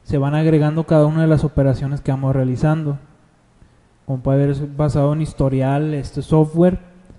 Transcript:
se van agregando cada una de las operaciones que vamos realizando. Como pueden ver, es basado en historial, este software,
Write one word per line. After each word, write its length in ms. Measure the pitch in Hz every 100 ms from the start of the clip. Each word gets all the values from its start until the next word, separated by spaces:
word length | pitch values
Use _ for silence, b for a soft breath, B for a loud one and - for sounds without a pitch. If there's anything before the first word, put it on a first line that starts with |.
se 160 | - 143
van 160 | 139
agregando 540 | 151 160 156 151 156 160
cada 180 | 156 151
una 160 | 160
de 60 | 160
las 160 | 156
operaciones 580 | 147 - 135 127 139 143
que 80 | -
vamos 260 | 135 135 131
realizando. 600 | 131 127 156 160 151 139 - _ _ _ _ _ b b b _ -
Como 180 | 131
pueden 180 | 139 139
ver, 80 | 143
es 260 | 139 147 143
basado 380 | 151 147 143
en 80 | 151
historial, 720 | 151 - 135 131 131 143 156
este 300 | 147 127 143
software, 560 | 135 156 156 165 180 185 - - -